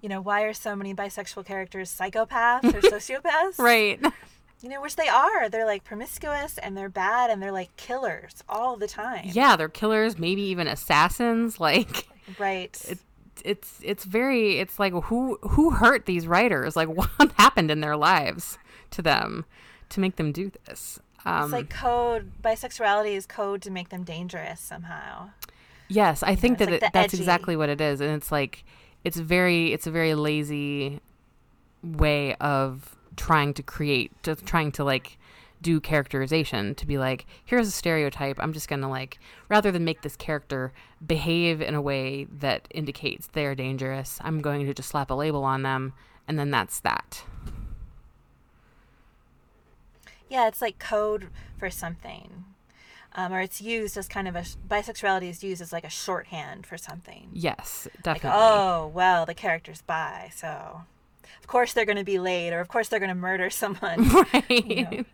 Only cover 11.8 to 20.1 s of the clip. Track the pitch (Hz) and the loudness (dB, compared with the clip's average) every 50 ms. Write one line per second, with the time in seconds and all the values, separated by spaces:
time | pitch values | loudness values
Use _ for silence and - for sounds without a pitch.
11.8 | 220 - - - - _ - - _ - 185 - 202 196 196 185 180 - - - | 2 0 -6 -10 -10 _ -20 -20 _ -20 -10 -4 -4 -4 -2 -4 -6 -10 -14 -14
12.8 | - - 185 180 _ _ _ _ - - _ - - - 208 - - - - - | -10 -10 -10 -10 _ _ _ _ -20 -20 _ -10 -6 -6 -6 -6 -6 -20 -20 -14
13.8 | - - 202 - - 190 185 220 247 269 269 240 220 208 185 127 190 180 - - | -8 -8 -8 -8 -8 -4 -2 0 0 2 2 2 4 2 2 2 0 -4 -2 0
14.8 | 202 196 180 175 160 - 226 240 254 262 226 - - - - - 302 330 285 - | 0 0 0 0 -2 0 0 0 0 -2 -4 -4 -2 2 6 6 6 6 6 8
15.8 | 226 240 277 233 - - 185 175 165 165 175 180 226 247 190 139 127 147 156 170 | 6 6 6 6 2 0 -2 -2 0 2 4 4 4 4 2 2 0 0 0 0
16.8 | 160 160 160 175 196 - - - 294 - - - 208 254 - - 170 151 151 151 | 0 0 0 -2 -2 -2 6 6 6 6 8 8 8 8 8 6 2 2 2 0
17.8 | 151 151 151 151 147 165 185 165 147 - 76 - - - - - - - - - | 0 -2 0 4 4 6 6 6 4 0 -4 -6 -10 -12 -12 -14 -18 -20 -20 -20
18.8 | - - - - 170 165 139 - - 53 55 - 160 _ _ - - - - - | -20 -14 0 4 6 6 6 4 2 -2 -4 -8 -10 _ _ -20 -20 -20 -20 -20
19.8 | - _ - - 190 185 | -18 _ -2 0 0 0